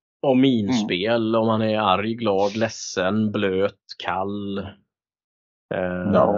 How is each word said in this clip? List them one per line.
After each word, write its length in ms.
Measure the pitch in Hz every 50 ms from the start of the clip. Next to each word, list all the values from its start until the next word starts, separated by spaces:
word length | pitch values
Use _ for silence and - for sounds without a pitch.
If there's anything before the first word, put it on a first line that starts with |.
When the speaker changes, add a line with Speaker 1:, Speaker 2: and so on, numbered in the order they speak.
| _ _ _ _
Speaker 1:
Och 160 | - 139 127 127
minspel, 920 | 135 139 123 113 101 101 127 113 104 113 95 87 98 110 117 117 110 110
Speaker 2:
Mm. 120 | 113 113
Speaker 1:
om 60 | 110 113
man 140 | 110 110
är 160 | 110 110 107 107
arg, 340 | 107 98 92 92 104 113 113
glad, 400 | 120 113 104 98 95 101 101 104
ledsen, 760 | 110 107 - - - - - - 98 90 95 104 110 110 107
blöt, 440 | 101 107 101 95 92 95 98 98 - _ _ - - - -
kall. 540 | 92 87 95 98 101 101 104 101 101 98 98 95 98 - _ _ _ _ _ _ _ _ _ _ _ _ _ _ _ _ _ _ - -
Eh, 360 | - 92 90 90 90 90 - -
Speaker 2:
Ja. 200 | 180 135 113 104